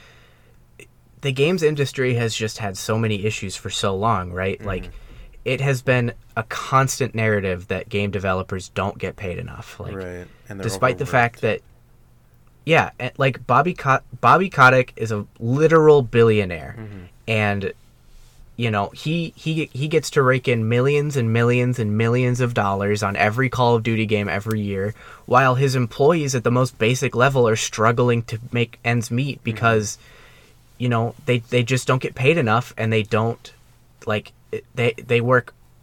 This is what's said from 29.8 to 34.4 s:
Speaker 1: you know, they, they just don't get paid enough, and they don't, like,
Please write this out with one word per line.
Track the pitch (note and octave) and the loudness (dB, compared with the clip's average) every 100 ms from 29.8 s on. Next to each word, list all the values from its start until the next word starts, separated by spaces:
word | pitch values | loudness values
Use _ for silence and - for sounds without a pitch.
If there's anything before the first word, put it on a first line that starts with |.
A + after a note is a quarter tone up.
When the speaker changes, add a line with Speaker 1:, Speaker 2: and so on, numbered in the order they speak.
| G#2 - - - - - - _ _ _ | 0 -8 -16 -20 -20 -20 -20 _ _ _
Speaker 1:
you | B2 | -2
know, | A#2 A#2 - - | 0 -2 -6 -2
they, | B2 | -2
they | A2+ B2 | 0 -2
just | A#2+ B2+ - | 0 -2 0
don't | C3 | -2
get | - - | -2 0
paid | C3 E3 | 2 2
enough, | A#2 A2 A#2+ - | 2 0 -2 -6
and | A2 | 0
they | A2+ | 0
don't, | G#2 A2 A2+ A#2 - - _ _ _ _ - | 0 0 0 -4 -12 -20 _ _ _ _ -6
like, | G#2+ - _ | -4 -6 _